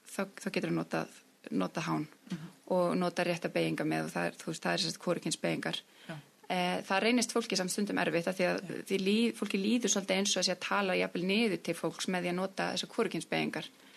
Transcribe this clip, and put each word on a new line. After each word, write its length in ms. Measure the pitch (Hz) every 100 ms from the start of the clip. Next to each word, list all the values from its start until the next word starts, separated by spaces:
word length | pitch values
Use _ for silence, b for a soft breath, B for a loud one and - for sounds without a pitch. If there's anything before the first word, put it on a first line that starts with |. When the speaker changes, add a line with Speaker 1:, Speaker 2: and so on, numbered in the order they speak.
| -
Speaker 1:
þá, 180 | - 196 -
þá 100 | -
getur 180 | 185 165
það 80 | 165
notað, 400 | 165 165 160 - - _ -
notað 320 | - 180 - 165
hán 180 | 160 156 - -
Speaker 2:
Mhm. 180 | 170 160 - -
Speaker 1:
og 260 | 185 175 170
notað 300 | 175 175 175
rétta 180 | 170 165
beyginga 320 | 170 165 160 156
með 180 | 156
og 60 | 156
það 140 | 175 170
er, 60 |
þú 140 | - -
veist, 160 | 160
það 100 | 185
er 60 | 170
sem 120 | 165
sagt 140 | 165
hvorugkyns 360 | - 170 165 156
beygingar. 400 | 170 165 - - - B B
Speaker 2:
Já. 60 | 156 B _ -
Speaker 1:
Eh, 300 | 185 180 180
það 200 | - 190
reynist 300 | 214 247 220
fólki 240 | 233 226 196
samt 140 | 185
stundum 280 | - 202 185
erfitt 280 | 175 160 170
af 80 | 185
því 60 |
að 160 | 180 180
Speaker 2:
Já. 200 | 185 -
Speaker 1:
því 140 | - 196
líð-, 300 | 190 208 233 226
fólki 220 | 208 202
líður 320 | 196 240 220
svolítið 240 | 202 190 190
eins 200 | 202 -
og 60 |
að 40 | 208
sé 40 | 180
að 40 |
tala 340 | - 202 196
jafnvel 300 | 180 185 190
niður 380 | 180 196 233 170
til 120 | -
fólks 320 | 165 165 156 -
með 140 | 185
því 60 | 175
að 40 |
nota 380 | 175 190 190 175
þessar 160 | 185 -
hvorugkyns 400 | - 220 170 -
beygingar. 400 | 160 156 156 - B B